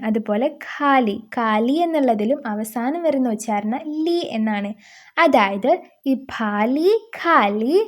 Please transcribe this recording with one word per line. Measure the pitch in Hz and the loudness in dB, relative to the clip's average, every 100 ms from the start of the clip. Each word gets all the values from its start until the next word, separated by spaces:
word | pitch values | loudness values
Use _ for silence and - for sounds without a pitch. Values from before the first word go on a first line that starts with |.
| 226 | -2
അതുപോലെ | 220 214 208 294 302 | -2 -2 -2 -2 -4
ഖാലി, | - - 285 269 220 214 - | -14 -2 2 4 2 -2 -6
ഖാലി | 254 226 214 233 311 | -4 0 2 2 0
എന്നുള്ളതിലും | 339 311 254 214 214 294 233 | 0 2 2 2 0 -2 -4
അവസാനം | 208 220 247 247 339 | -6 -6 -4 -4 -2
വരുന്ന | 330 277 254 | 0 0 0
ഉച്ചാരണ | 220 - 208 214 269 311 311 | -2 -2 -4 -2 -4 -6 -4
ലി | 320 339 - | -2 -2 -2
എന്നാണ്. | 220 220 208 202 214 - - - - | -2 -2 -2 -6 -10 -18 -20 -6 2
അതായത് | 330 262 196 202 247 359 - _ 277 | 4 4 2 0 0 0 -2 _ -4
ഈ | 262 - | -4 -4
ഫാലി, | - 214 208 226 277 359 440 - - | -6 -4 0 0 2 2 2 -2 -6
ഖാലി | 339 311 208 208 233 370 | 2 4 4 0 2 2